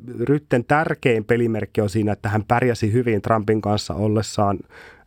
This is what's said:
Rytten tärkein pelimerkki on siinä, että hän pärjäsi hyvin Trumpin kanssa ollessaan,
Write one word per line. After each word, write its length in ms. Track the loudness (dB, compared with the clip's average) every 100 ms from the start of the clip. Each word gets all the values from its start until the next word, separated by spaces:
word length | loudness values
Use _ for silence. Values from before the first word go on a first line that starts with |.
| -14 -4
Rytten 440 | 0 0 0 0
tärkein 600 | 2 0 0 0 0 0
pelimerkki 560 | 2 2 2 0 -4 -2
on 80 | 0
siinä, 240 | 0 0
että 160 | -2 -2
hän 160 | -2 0
pärjäsi 440 | 2 2 0 0
hyvin 300 | 0 0 0
Trumpin 380 | 0 0 2 0
kanssa 340 | 0 -2 -2
ollessaan, 640 | -2 0 0 -2 0 0 0 -6 -20 -20 -20